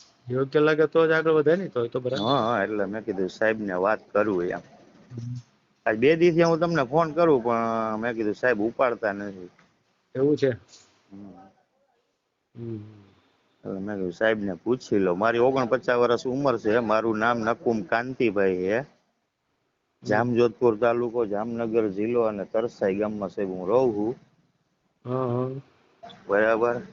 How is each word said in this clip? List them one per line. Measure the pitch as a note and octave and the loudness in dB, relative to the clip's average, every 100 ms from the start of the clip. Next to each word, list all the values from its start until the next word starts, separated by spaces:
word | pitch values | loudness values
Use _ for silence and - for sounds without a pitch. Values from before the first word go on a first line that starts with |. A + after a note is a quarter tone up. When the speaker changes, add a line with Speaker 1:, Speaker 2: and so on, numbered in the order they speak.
| - _ B2 | -20 _ -6
Speaker 1:
યોગ્ય | B2+ C3+ D3+ | -4 0 2
લાગે | D3+ D#3 D3+ | 2 2 2
તો | E3 | 2
જ | D#3+ | 2
આગળ | D#3+ D#3 | 2 2
વધે | D#3 D3 F3+ | 2 4 2
ને, | F3+ | 0
તો, | B2 A#2 | -4 -4
તો | C3 | -4
બરાબર. | B2+ C3 | -4 -2
Speaker 2:
હા, | A2 C#3 | 0 0
હા, | A2 A2+ | 2 0
એટલે | G2 G#2+ G2 | 0 -2 -4
મેં | A2 | -6
કીધું | G#2 F#2+ F#2 | -6 -4 -4
સાહેબને | - A2 A2 G2+ F2+ | 0 0 0 -2 -2
વાત | G2 G#2+ - | 0 0 -2
કરું | G#2 G#2+ F#2 F2+ | 0 0 0 -2
એમ. | F2+ - - - - - | -6 -12 -20 -20 -20 -18
Speaker 1:
હમ. | A#2+ A#2+ B2 - _ _ _ - | -12 -10 -12 -14 _ _ _ -4
Speaker 2:
આજ | A2 | 2
બે | C3 | 2
દિવસથી | E3 F3 D#3+ E3+ | 4 4 4 4
હું | D#3+ | 2
તમને | E3+ D#3+ A#2+ | 2 0 0
ફોન | D#3 D#3+ | 0 0
કરું | D3+ E3 C3+ | 2 4 4
પણ | A#2 A#2 A2+ A2+ A2 G#2+ | 2 0 0 -2 -2 -2
મેં | A#2 | -4
કીધું | A2+ G#2+ G2 | -2 -2 0
સાહેબ | B2+ A2 | 0 2
ઉપાડતા | A2+ A#2+ C3 A2 G#2+ | 0 0 0 0 -4
નથી. | G2+ G#2 G2 F2+ _ _ _ _ _ _ C3 | -4 -8 -12 -18 _ _ _ _ _ _ -2
Speaker 1:
એવું | C#3 C#3 | 0 2
છે? | C3+ B2 - - _ _ | 0 -2 -10 -20 _ _
Speaker 2:
હમ. | _ G2+ G2+ F#2 F#2+ _ _ _ _ _ _ _ _ _ _ A#2+ | _ -20 -20 -20 -20 _ _ _ _ _ _ _ _ _ _ -16
Speaker 1:
હમ. | A#2 A2 G#2+ G#2 G2+ _ _ _ _ _ | -12 -12 -14 -20 -20 _ _ _ _ _
Speaker 2:
એટલે | G#2 G2 | -10 -8
મેં | G2 G2+ | -6 -6
કીધું | F#2 | -6
સાહેબને | E2+ A2 G#2+ G2+ E2+ | 0 0 0 -4 -6
પૂછી | A2 B2+ - G#2+ | -4 -4 0 0
લો. | F#2 | 2
મારી | F2 A2+ A#2 | 2 2 4
ઓગણપચાસ | B2+ C3+ A#2+ C3 - B2 | 2 2 0 0 0 2
વર્ષ | A#2+ A#2 B2+ | 2 2 0
ઉંમર | C3 C#3+ A2+ | -2 0 0
છે. | G#2+ A#2+ | 2 2
મારું | A2 A2 A2+ G#2+ | 2 2 2 0
નામ | A2+ A#2 | 0 0
નકુમ | A2 A#2 B2 A2+ | -2 -2 -2 -2
કાંતિભાઈ | F#2+ A2+ B2+ B2+ A#2 G2 F#2+ F2+ | -2 -2 -2 -2 0 2 2 0
છે. | F#2 A2+ D3 _ _ _ _ _ _ _ _ _ _ _ | 0 -2 -4 _ _ _ _ _ _ _ _ _ _ _
જામજોધપુર | A#2+ G#2 A#2+ A#2 A#2+ - B2 G#2+ | 0 0 2 2 2 4 2 4
તાલુકો, | A#2+ A#2 A#2+ A#2+ G#2+ | 2 0 -2 -2 -2
જામનગર | G2+ A2+ A#2 A#2 A2+ G#2+ | -4 -4 -6 -2 0 0
જિલ્લો | F#2+ A2 A#2+ | -2 0 0
અને | A2 G#2 F#2 | 0 -2 -4
તરસાઈ | A2 A#2 - G2+ G2+ | -4 -4 -2 -2 0
ગામમાં | G#2+ G#2+ F#2+ | -2 -4 -8
સાહેબ | G#2 G2 | -6 -6
હું | F#2 F2+ | -4 0
રહું | A#2+ C3 | 2 2
છું. | G#2 G#2+ - _ _ _ _ _ _ _ _ B2 | 0 -4 -6 _ _ _ _ _ _ _ _ -8
Speaker 1:
હા, | B2+ B2+ | -4 -2
હા. | A#2+ B2+ C3+ - _ _ _ - - - | -2 -4 -8 -14 _ _ _ -20 -14 -2
Speaker 2:
બરાબર. | G2+ A2 A2+ A#2+ A#2+ - | 2 2 2 0 -2 -8